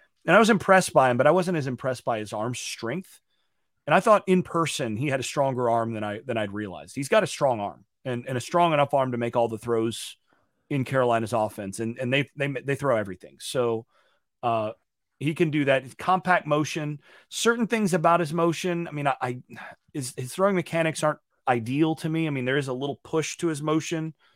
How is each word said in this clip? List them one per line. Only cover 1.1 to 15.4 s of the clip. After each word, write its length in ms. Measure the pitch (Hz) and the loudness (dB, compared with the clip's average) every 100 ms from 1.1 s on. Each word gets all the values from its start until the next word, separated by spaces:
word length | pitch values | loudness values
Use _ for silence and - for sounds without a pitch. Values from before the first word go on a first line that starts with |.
him, 60 | 123 | 6
but 100 | 139 | 6
I 60 | |
wasn't 260 | 180 175 165 | 4 2 -2
as 80 | 135 | -2
impressed 380 | 120 131 123 | -4 -6 -4
by 140 | - 113 | -4 -4
his 140 | 104 | -4
arm 220 | 107 117 | -4 -4
strength. 640 | 120 - - 113 170 - - _ _ _ _ _ _ - | -6 -8 -8 -6 -6 -10 -20 _ _ _ _ _ _ 2
And 80 | |
I 60 | 170 | 4
thought 220 | 220 208 - | 6 4 4
in 140 | 185 | 2
person 540 | - 165 156 - 120 107 | 2 0 0 -2 -4 -2
he 120 | 139 | -2
had 100 | 135 | -2
a 60 | |
stronger 460 | - 151 135 123 120 | -2 0 0 2 2
arm 240 | 117 113 | 2 0
than 100 | 107 | -4
I, 160 | 104 104 | -6 -6
than 160 | 135 113 | -4 -4
I'd 160 | 101 | -4
realized. 420 | 104 101 80 80 | -4 -8 -10 -12
He's 140 | 135 139 | -8 0
got 160 | 160 | 2
a 20 | - | 0
strong 340 | - 139 113 | 0 0 0
arm 240 | 101 - _ _ | -4 -8 _ _
and, 220 | 131 120 127 | -8 -6 -4
and 80 | 127 | -6
a 60 | |
strong 320 | - 175 170 | 0 2 4
enough 180 | 151 143 | 4 2
arm 200 | 139 131 | 2 0
to 60 | 120 | 0
make 180 | 120 123 | 0 0
all 120 | 117 | 0
the 100 | 110 | -2
throws 580 | 120 117 113 107 - - _ _ _ _ - | -2 0 0 -4 -10 -16 _ _ _ _ -6
in 160 | 143 | -4
Carolina's 480 | 123 135 123 117 110 | 0 2 2 2 0
offense, 480 | 117 107 - 98 98 | 0 -2 -4 -10 -6
and, 180 | 113 120 | -6 -4
and 140 | 123 | -2
they, 180 | 139 139 143 | 0 -2 -4
they, 120 | 139 | -6
they 260 | 131 135 | -4 -4
throw 220 | 135 143 113 | -2 0 0
everything. 420 | 98 90 69 71 | -2 -8 -16 -16
So, 460 | - 135 120 113 - _ _ _ _ _ | -6 -2 0 -2 -6 _ _ _ _ _
uh, 300 | 120 113 107 - _ _ _ - | -2 -2 -4 -8 _ _ _ -6
he 160 | 143 | -4
can 160 | 156 | 0